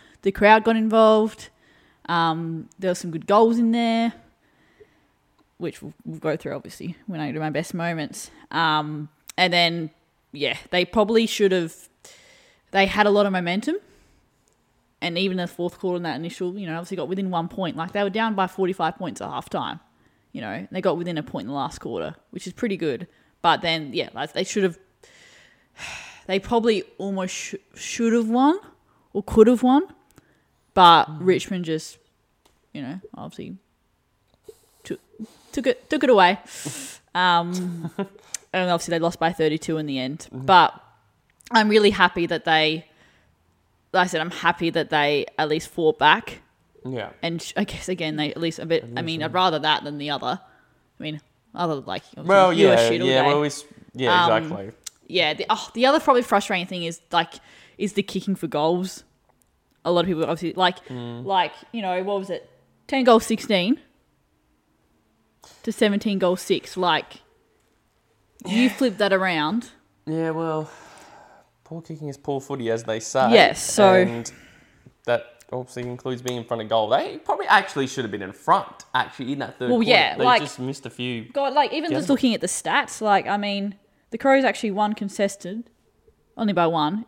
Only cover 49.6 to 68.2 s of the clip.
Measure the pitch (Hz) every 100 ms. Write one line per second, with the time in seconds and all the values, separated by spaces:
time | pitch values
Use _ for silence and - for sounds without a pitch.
49.6 | 151 151 143 147 147 139 120 175 - _
50.6 | _ _ _ _ 156 151 - _ _ -
51.6 | 175 147 - 92 - - 156 196 185 170
52.6 | - - 117 117 131 131 143 147 147 -
53.6 | - - - 120 127 180 170 110 151 -
54.6 | 98 - - - _ 180 156 156 - 214
55.6 | - 226 254 302 - 247 240 208 - 185
56.6 | 175 180 170 170 _ 170 165 - - -
57.6 | - - 202 - 202 190 196 185 165 151
58.6 | 160 175 185 - - _ _ _ _ _
59.6 | _ _ - 175 196 160 147 160 170 170
60.6 | 180 180 - 127 120 120 139 190 156 -
61.6 | - 233 190 180 190 202 190 175 - _
62.6 | _ _ - 269 247 226 - 220 - 196
63.6 | 180 311 - _ _ _ _ _ _ _
64.6 | _ _ _ _ _ _ _ _ - -
65.6 | - - 214 202 220 196 180 185 - 180
66.6 | - 180 180 156 - - _ _ _ _
67.6 | _ _ _ _ _ _